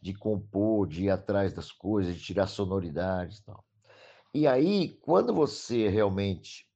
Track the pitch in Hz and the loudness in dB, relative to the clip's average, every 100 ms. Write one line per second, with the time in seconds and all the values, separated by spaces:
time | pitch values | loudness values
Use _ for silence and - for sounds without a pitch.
0 | 92 98 107 104 101 98 107 110 92 78 | -10 -6 -4 -4 -4 -2 2 2 0 0
1 | 98 95 98 101 98 90 80 - 92 107 | 0 0 0 0 0 -2 -14 -10 -2 0
2 | 90 87 - 87 82 - 98 98 85 76 | 0 -4 -6 -2 -2 -2 -2 -2 -4 -4
3 | 92 92 87 107 - 107 _ _ _ - | -2 -4 -6 -12 -20 -20 _ _ _ -20
4 | - - _ 147 151 127 160 202 160 - | -20 -20 _ 0 2 4 4 2 0 -4
5 | - 180 233 196 147 - - 117 107 101 | 2 2 4 2 0 -2 -4 0 2 4
6 | 101 95 98 92 - - _ | 2 2 -2 -4 -8 -20 _